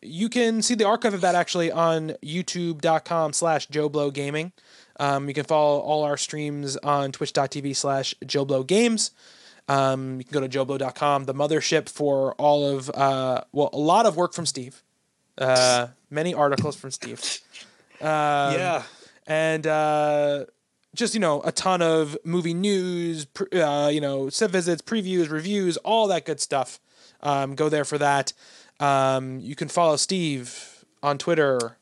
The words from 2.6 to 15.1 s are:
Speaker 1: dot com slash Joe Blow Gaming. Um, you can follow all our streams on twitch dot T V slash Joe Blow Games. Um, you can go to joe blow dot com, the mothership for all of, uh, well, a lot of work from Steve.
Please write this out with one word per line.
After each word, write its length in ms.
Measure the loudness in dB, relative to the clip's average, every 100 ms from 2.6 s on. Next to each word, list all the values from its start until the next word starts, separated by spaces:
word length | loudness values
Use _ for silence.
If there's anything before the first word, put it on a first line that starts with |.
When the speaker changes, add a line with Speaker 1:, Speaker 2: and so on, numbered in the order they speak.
| -4 -2
Speaker 1:
dot 240 | 0 0
com 280 | 0 0 0
slash 320 | 0 0 0 -2
Joe 220 | -2 -2
Blow 220 | 0 -2
Gaming. 420 | -2 -6 -4 -6 _ _ -20 -20 -4
Um, 300 | -2 0 -2
you 60 |
can 100 | -6
follow 360 | 0 2 4 2
all 240 | 0 -2
our 120 | 0 -2
streams 600 | -6 -6 -6 -6 -6 -6
on 340 | 0 0 0
twitch 200 | -4 -4
dot 160 | -2 -2
T 100 | -4
V 140 | -6
slash 400 | -4 -2 -2 -2 -8
Joe 220 | -6 -4 0
Blow 160 | -2
Games. 480 | 2 2 2 2 -2 _ -20 -20 -20 -20 -2
Um, 500 | 2 2 0 -4 -10
you 60 |
can 80 | -4
go 80 | -4
to 80 | -2
joe 160 | -2
blow 140 | -2 -2
dot 160 | -4
com, 300 | -2 0 0
the 100 | -2
mothership 540 | -2 0 0 2 0 0
for 440 | -4 0 2 0
all 300 | 2 4 4 2
of, 220 | -2 -4
uh, 520 | 0 2 2 0 -2 -2
well, 160 | 0 0
a 40 | 0
lot 280 | 4 6 6
of 100 | 4
work 160 | -2
from 140 | -2 -6
Steve. 360 | -6 -10 -16 _ _ _